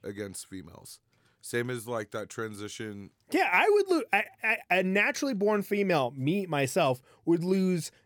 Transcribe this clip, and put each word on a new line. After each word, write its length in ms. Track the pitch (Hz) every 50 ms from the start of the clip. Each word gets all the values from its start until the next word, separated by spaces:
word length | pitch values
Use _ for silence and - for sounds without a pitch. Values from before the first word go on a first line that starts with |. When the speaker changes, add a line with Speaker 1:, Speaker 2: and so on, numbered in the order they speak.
Speaker 1:
against 460 | - 101 104 101 104 101 95 - - _
females. 520 | 95 95 87 82 90 - - - - - _ _ _ _ _ _ _ _
Same 260 | - - - 120 120 123
as, 160 | 127 120 104
like, 240 | 117 120 113 107 -
that 160 | - 113 104 98
transition. 800 | - - 113 110 107 101 104 104 - - 113 107 104 101 98 92 _ _ _ _
Speaker 2:
Yeah, 180 | - 349 370 247
I 160 | 180 185 285 427
would 180 | 403 415 392 381
lo-, 120 | 370 320 240 -
I, 120 | - 202 214 - - _
I, 140 | - 220 226 220 - _ 180 185
a 40 |
naturally 520 | 190 185 190 202 208 262 285 - 302 277 254
born 280 | 190 202 208 214 208
female, 500 | 196 - 202 202 202 190 175 151 131 120 139
me, 300 | 135 131 143 180 202 196
myself, 560 | 175 156 143 139 127 - 190 165 135 127 - _ _ - _ _
would 200 | 160 170 175 165
lose 480 | 185 190 190 190 185 185 170 156 - _ _ _